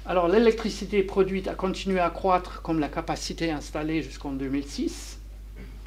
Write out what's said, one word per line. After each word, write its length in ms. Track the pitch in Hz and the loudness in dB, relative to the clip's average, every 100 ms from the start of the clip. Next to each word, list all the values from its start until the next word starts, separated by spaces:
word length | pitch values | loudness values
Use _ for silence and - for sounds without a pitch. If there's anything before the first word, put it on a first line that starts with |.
| 202 | 0
Alors, 200 | 180 170 | 4 6
l'électricité 760 | 214 233 220 202 - 196 208 | 8 8 6 -2 -4 0 2
produite 440 | 190 196 180 190 190 | 4 2 2 2 -4
a 60 | |
continué 460 | 160 190 180 196 185 | -2 -2 -2 0 2
à 100 | 170 | 2
croître 540 | - 190 180 175 - | 2 4 4 2 -8
comme 160 | - 160 | -2 0
la 100 | 143 | 0
capacité 640 | 165 160 143 - 165 165 | -2 -4 -4 -6 -2 -2
installée 500 | 147 - 156 156 160 | -2 -4 -4 -2 -2
jusqu'en 300 | 131 - 143 | -4 -8 -8
deux 180 | 135 139 | -4 -2
mille 160 | 139 139 | -2 -4
six, 540 | - 330 - - - - - - - - - | -4 -4 -4 -12 -14 -14 -14 -14 -14 -14 -14